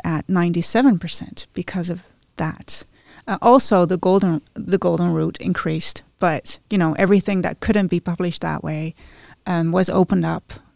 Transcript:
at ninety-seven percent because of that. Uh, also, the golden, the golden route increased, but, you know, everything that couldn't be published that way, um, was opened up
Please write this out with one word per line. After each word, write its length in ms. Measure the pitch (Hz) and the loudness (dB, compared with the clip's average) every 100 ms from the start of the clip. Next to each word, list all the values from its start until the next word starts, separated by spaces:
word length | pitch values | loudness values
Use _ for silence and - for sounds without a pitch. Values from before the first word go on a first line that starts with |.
at 240 | 170 160 - | -2 -4 0
ninety-seven 720 | 185 175 170 170 220 269 185 | 0 2 0 0 4 4 4
percent 480 | 170 - - - - | 0 -8 -10 -12 -12
because 340 | - 180 185 175 | -10 -8 -6 -6
of 140 | 175 - _ _ - | -8 -12 _ _ -8
that. 480 | 160 - - - - _ _ - - | -6 -6 -10 -12 -12 _ _ -18 -10
Uh, 120 | 202 | 0
also, 460 | 240 254 - 196 170 | 4 6 6 4 4
the 100 | 175 | 2
golden, 460 | 185 190 185 156 - | 2 4 4 0 -4
the 240 | - 196 190 | -12 -2 0
golden 380 | 180 165 175 | 2 2 0
route 240 | 160 160 165 | 0 -2 -4
increased, 600 | - 175 165 160 - - - _ | -4 -4 -4 -4 -4 -8 -14 _
but, 400 | 180 151 - - _ | -2 -2 -6 -14 _
you 80 | 208 | 0
know, 180 | 165 151 | 0 0
everything 420 | 190 196 190 196 | 2 2 2 -2
that 200 | - - | -4 -4
couldn't 260 | - 214 185 | -2 0 0
be 120 | 175 | -2
published 440 | - 170 180 - | -4 -4 -4 -4
that 200 | 165 156 | -6 -6
way, 320 | 151 156 160 - - - - - - | -6 -8 -8 -12 -20 -20 -20 -14 -4
um, 260 | 170 165 | -2 0
was 160 | 175 185 | 2 2
opened 380 | 175 180 185 160 | 2 2 2 0
up 260 | 165 - - - | -4 -8 -20 -20